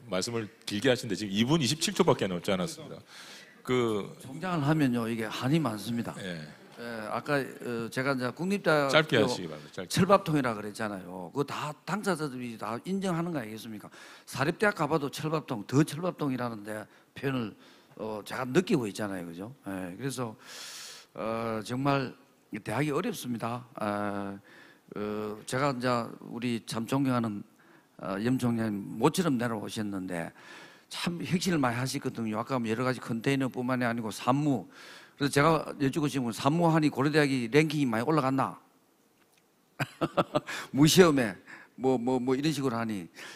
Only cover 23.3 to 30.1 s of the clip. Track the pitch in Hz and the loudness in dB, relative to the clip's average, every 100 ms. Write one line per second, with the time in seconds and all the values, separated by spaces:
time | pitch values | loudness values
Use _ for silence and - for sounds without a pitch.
23.3 | 117 117 120 123 - 107 104 104 101 101 | -4 -4 -6 -8 -6 -2 -2 -2 -4 -6
24.3 | 101 - - - - _ - 104 107 107 | -8 -14 -20 -20 -20 _ -8 -6 -4 -6
25.3 | 107 - 127 143 123 127 123 113 - - | -8 -6 -2 0 0 0 0 -2 -8 -12
26.3 | 117 123 117 - 110 113 135 139 123 113 | -6 -2 -2 -4 -6 -2 0 2 2 0
27.3 | 101 - _ _ - _ - - 98 113 | -4 -10 _ _ -20 _ -12 -6 -2 2
28.3 | 131 123 117 113 101 98 110 131 156 170 | 2 2 2 0 -2 -6 2 4 4 2
29.3 | 127 117 113 107 113 104 98 92 | 2 0 -2 -4 -4 -4 -4 -4